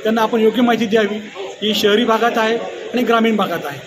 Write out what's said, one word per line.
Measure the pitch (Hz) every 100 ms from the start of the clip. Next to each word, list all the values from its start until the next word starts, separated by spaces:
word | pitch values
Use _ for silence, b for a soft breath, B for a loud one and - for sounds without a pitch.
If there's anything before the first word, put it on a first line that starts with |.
त्यांना | 214 226
आपण | 220 233
योग्य | 220 220
माहिती | 240 233 220
द्यावी. | 220 202 214 - - - -
ही | 208 208
शहरी | 208 208 233
भागात | 220 233 233
आहे | 220 233 - - -
आणि | 233
ग्रामीण | 226 226 226 214
भागात | 180 170 156
आहे. | 139